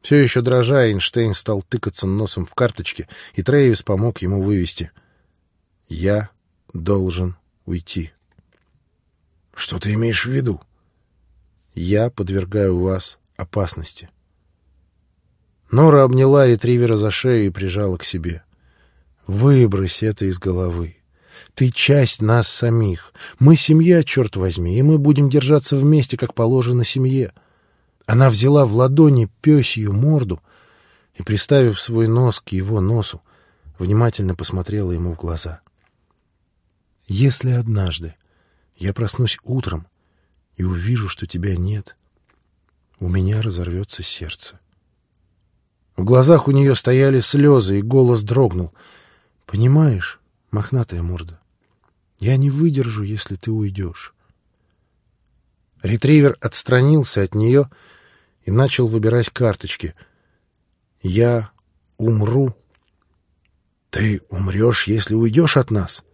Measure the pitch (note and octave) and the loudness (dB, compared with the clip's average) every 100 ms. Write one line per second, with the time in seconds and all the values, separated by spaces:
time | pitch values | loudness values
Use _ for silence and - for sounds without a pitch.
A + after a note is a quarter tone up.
0 | - D3 B2+ B2+ A#2+ B2+ A#2+ C#3 A#2 G2+ | 2 4 4 2 0 2 2 2 2 0
1 | - B2 A2+ G2 - G2+ - A#2+ - - | -4 -2 -2 -2 -4 -6 -6 -6 -6 -6
2 | F#2+ G2 G#2+ - F2+ - B2 - - - | -4 -4 -4 -6 -8 -2 -2 -2 -12 -12
3 | - - - - F#2 C#3+ C3+ G#2+ - G2 | -14 -16 -14 -8 0 2 4 2 -2 -2
4 | A#2 - F#2 G2 F#2+ G#2 F2 - E2 _ | -2 -4 -4 -2 0 -2 -2 -6 -12 _
5 | _ _ _ _ _ _ _ _ _ D#2+ | _ _ _ _ _ _ _ _ _ -6
6 | F#2 G#2 G#2+ _ _ _ _ F2+ E2 G2+ | -2 -2 -6 _ _ _ _ -10 -2 0
7 | F#2 F2 F2+ F2 _ _ - F2 - - | 0 -4 -6 -8 _ _ -10 -10 -8 -10
8 | D#2+ _ _ _ _ _ _ _ _ _ | -10 _ _ _ _ _ _ _ _ _
9 | _ _ _ _ _ - - F2+ G#2 G#2+ | _ _ _ _ _ -14 -10 -8 -4 -2
10 | A#2 G#2+ A#2 C3+ B2+ E2+ _ _ _ _ | -2 -2 -4 -4 -4 -6 _ _ _ _
11 | _ _ _ _ _ _ _ - F2 G#2 | _ _ _ _ _ _ _ -10 -2 0
12 | A#2 - F#2 G2 F#2 G#2 G2 F2+ F#2 F#2+ | 0 -4 -4 -4 -4 -2 0 0 -2 -4
13 | - - _ - F2 G#2 F#2 - D#2 - | -8 -18 _ -16 -8 -6 -4 -6 -12 -14
14 | F2+ _ _ _ _ _ _ _ _ _ | -20 _ _ _ _ _ _ _ _ _
15 | _ _ _ _ _ _ _ A#2+ D#3+ D3 | _ _ _ _ _ _ _ 4 6 6
16 | C3+ B2+ C3+ C#3+ C3 A#2 A#2+ B2 A#2+ A2 | 6 4 4 6 4 4 2 2 2 0
17 | G#2 - B2+ A#2+ G2+ F2+ F#2+ F#2 G2+ F2+ | 0 -2 0 0 0 -4 -6 -4 -4 -4
18 | - F2+ E2 E2 _ _ _ _ _ _ | -6 -8 -8 -10 _ _ _ _ _ _
19 | _ _ - G2 C3+ C#3 A#2 G2 F#2+ - | _ _ -8 0 4 6 4 2 -4 -4
20 | A2 G2+ G2 F2+ F#2+ F2+ F2+ F2 E2 _ | -6 -4 -4 -4 -4 -4 -4 -6 -8 _
21 | _ _ _ - - - C3 - - C#3+ | _ _ _ -20 -20 -2 -2 0 2 2
22 | B2 - G#2+ A#2 G#2+ - A#2+ A#2 G#2 F2 | 2 0 2 2 0 -2 -2 0 0 -4
23 | - _ - - C3 D#3+ - D#3 E3 F3 | -10 _ -20 2 6 6 6 4 6 4
24 | D3 - A#2 F#2+ F#2 E2+ F2 G2+ C#3+ D#3 | 2 -2 -2 -2 -4 -2 -4 2 2 4
25 | C#3+ C#3+ C#3+ C#3+ C3+ D3+ - C#3 C#3+ D#3 | 4 4 4 2 2 0 2 0 4 2
26 | B2+ B2 B2+ - A2+ C3 A#2+ B2 A2+ C3+ | 2 -4 -6 -2 0 0 0 -2 -2 0
27 | B2+ C3+ B2 _ _ _ _ _ _ _ | 0 0 -4 _ _ _ _ _ _ _
28 | - A#2 C3+ G#2+ B2+ D3 C3 A2 C3 C#3+ | -2 4 4 4 4 4 4 2 2 6
29 | D#3 C3 G#2+ _ D#3 D3+ A#2+ - G#2 G2 | 6 6 0 _ 2 4 2 -4 -4 0
30 | C#3 D#3 A2 E2 _ _ _ _ _ _ | 2 0 -2 -8 _ _ _ _ _ _
31 | _ _ F#2 G#2 - C#3+ B2 G2+ - A2+ | _ _ -4 -4 2 4 4 0 -4 0
32 | A2+ A#2 B2+ - - F#2 F#2+ A2 F#2+ A2+ | 2 2 2 -2 -6 -6 -2 -2 0 -2
33 | G#2 D#2 _ _ _ _ D2 - F2+ G#2+ | -4 -10 _ _ _ _ -20 -8 -2 2
34 | A#2 - F#2+ F2 - F#2 F2 G#2 F#2 F2 | 0 -2 -6 -6 -6 -6 -6 -6 -6 -6
35 | F2 E2 E2+ E2 D#2+ D#2+ _ _ _ _ | -6 -8 -8 -8 -10 -14 _ _ _ _
36 | _ _ _ _ _ _ _ _ _ _ | _ _ _ _ _ _ _ _ _ _
37 | _ G2 C3+ B2+ B2+ B2 A2+ G#2 F#2+ E2+ | _ 0 0 0 -4 -4 -2 -2 -4 -6
38 | E2 - _ _ _ _ _ _ F#2 G2 | -12 -18 _ _ _ _ _ _ -8 -6
39 | G#2+ - A#2 - - C3 - E2+ E2+ _ | -6 -4 -4 -4 -6 -6 -4 -8 -10 _
40 | _ _ _ _ _ - F#2 F2 F#2+ B2 | _ _ _ _ _ -8 -6 -4 -2 -2
41 | G2+ - - E2+ F#2+ F2+ F#2 G#2 - _ | -4 -10 -10 -6 -4 -4 -4 -6 -10 _
42 | _ _ _ _ _ _ _ _ _ _ | _ _ _ _ _ _ _ _ _ _
43 | F2+ F#2 F#2 G#2+ A2 F2 F2 F2+ G2+ - | -4 -2 0 -2 -4 -6 -8 -8 -8 -10
44 | F2 - D#2+ - - - _ _ _ _ | -10 -10 -12 -14 -16 -20 _ _ _ _
45 | _ _ _ _ _ _ _ _ _ - | _ _ _ _ _ _ _ _ _ -6
46 | F#2+ B2+ C3 E3 - C#3 C#3 B2+ - B2+ | 2 4 6 4 4 2 2 2 2 2
47 | C#3 C3+ - C#3+ D3 C3+ F#2+ G2+ G#2+ C3+ | 2 2 0 4 4 4 4 -2 2 2
48 | B2 A#2 G#2+ A#2+ B2 F2+ F2 _ _ _ | 4 2 0 0 0 -2 -8 _ _ _
49 | _ _ _ _ - G2 B2 D3 D#3 G2+ | _ _ _ _ -10 0 2 4 2 0
50 | - - _ _ _ G#2+ G2+ C3 A#2 F2 | -6 -14 _ _ _ -6 -4 -4 -4 -6
51 | E2+ F2 E2 E2 _ _ _ _ _ _ | -6 -8 -12 -20 _ _ _ _ _ _
52 | _ - G2+ C3 C#3+ C#3 E3 C#3 A#2+ G#2+ | _ -6 -2 0 0 0 0 0 -2 -4
53 | G2+ G#2+ - F#2+ - A2 G2+ F#2+ F2+ E2+ | -6 -8 -8 -10 -6 -4 -4 -6 -8 -10
54 | - _ _ _ _ _ _ _ _ _ | -20 _ _ _ _ _ _ _ _ _
55 | _ _ _ _ _ _ _ _ F#2+ A2 | _ _ _ _ _ _ _ _ -4 0
56 | C3+ D3+ C#3+ - - - - B2 C3+ D#3 | 4 4 4 0 -2 -2 2 2 4 2
57 | B2+ - G2 G#2+ A2 C3+ C3+ _ _ _ | 2 -2 -2 0 2 2 0 _ _ _
58 | _ _ _ _ - G#2 C3+ - A#2 A2 | _ _ _ _ -4 0 0 0 -2 0
59 | G#2+ A#2+ A2+ - A#2+ G2+ - - E2 - | 0 0 -2 -2 -2 -2 -10 -10 -12 -14
60 | _ _ _ _ _ _ _ _ _ _ | _ _ _ _ _ _ _ _ _ _
61 | F#2 F#2+ A#2+ A#2+ G#2+ _ _ _ _ _ | -4 0 2 0 -6 _ _ _ _ _
62 | A2+ A2 G#2+ B2+ C3 - _ _ _ _ | -2 0 0 0 -2 -6 _ _ _ _
63 | _ _ _ _ _ _ _ _ _ - | _ _ _ _ _ _ _ _ _ -4
64 | G#2+ G2 _ F#2 F#2+ F#2+ A2+ A2+ - G#2+ | -2 -4 _ -8 -6 0 0 0 -2 -4
65 | G#2 A2 A#2 A#2 E3 C#3+ B2+ G#2+ F#2 - | -2 0 2 2 2 2 0 -4 -4 -10
66 | _ | _